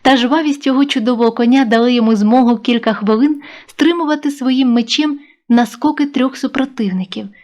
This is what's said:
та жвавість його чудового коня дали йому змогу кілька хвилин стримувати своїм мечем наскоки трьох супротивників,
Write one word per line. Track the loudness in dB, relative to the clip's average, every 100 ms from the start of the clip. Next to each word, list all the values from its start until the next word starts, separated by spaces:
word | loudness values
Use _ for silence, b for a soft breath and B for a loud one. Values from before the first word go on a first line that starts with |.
та | 2 2
жвавість | 2 0 -2 -2 -2
його | 0
чудового | 0 0 -2 0 0
коня | 0 2 2
дали | 2 2 2
йому | 2 2 2
змогу | 2 4 2 0
кілька | 0 -2 -2
хвилин | -2 0 2 2 -2 B B B -2
стримувати | 0 0 -2 -2 -4
своїм | -4 -2 0 2
мечем | 0 0 -2 -2 -4 B B 0
наскоки | 0 0 -2 -4 -2 -2
трьох | -2 -4 -4
супротивників, | -8 -4 -6 -4 -4 -4 -6 -10 -14 b